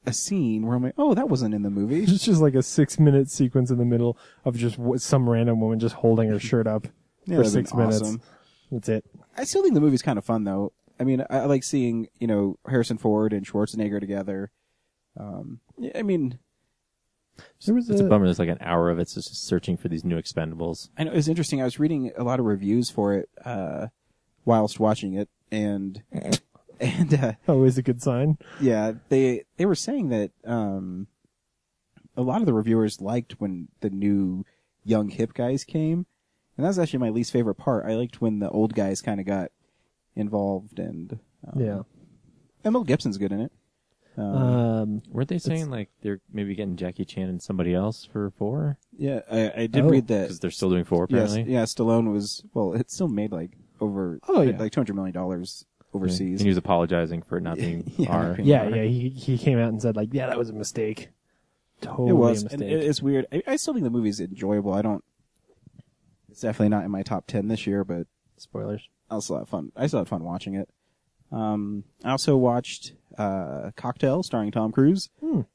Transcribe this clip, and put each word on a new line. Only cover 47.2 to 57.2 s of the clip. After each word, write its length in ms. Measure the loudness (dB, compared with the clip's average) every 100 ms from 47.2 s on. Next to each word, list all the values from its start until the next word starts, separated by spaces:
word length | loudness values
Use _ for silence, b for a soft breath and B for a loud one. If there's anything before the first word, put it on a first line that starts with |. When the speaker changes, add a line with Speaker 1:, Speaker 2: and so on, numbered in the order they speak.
| -6
Speaker 3:
and 120 | -6
somebody 320 | -6 -2 0
else 300 | 2 0 -4
for 280 | -10 -6 -6
four? 460 | -4 -4 -2 -4 -4 _ -6
Speaker 1:
yeah, 240 | -4 -4 -4
I, 300 | -2 0 -2
I 40 | 0
did 160 | 4 6
Speaker 2:
Oh. 40 |
Speaker 1:
read 180 | 6 4
that. 200 | 0 0
Speaker 3:
'Cause 120 | -4
they're 120 | -6
still 180 | -2 2
doing 140 | 2 2
four, 220 | 0 2
Speaker 1:
Yes, 220 | 2 2
Speaker 3:
apparently. 220 | 0 0
Speaker 1:
yeah, 100 | 0
Stallone 480 | 0 0 2 4 4
was, 320 | 0 -4 -10 -8
well, 200 | -2 0
it 160 | 0 -4
still 160 | -4 -2
made, 240 | -2 -4
like, 200 | -6 -10 -14 _ _
over, 400 | -4 -2 -4 -6 0
Speaker 2:
Oh, 140 | 4
yeah. 160 | 4 2
Speaker 1:
like, 160 | -2
two 60 | -2
hundred 140 | -2 -4
million 160 | -4
dollars 520 | -4 -4 -6 -8 -14 -20 _
Speaker 3:
Yeah. 160 | _ -4
Speaker 1:
overseas. 460 | -2 -2 -2 0
Speaker 3:
And 40 | 2
he 40 |
was 80 | 2
apologizing 640 | 2 2 4 2 0 -4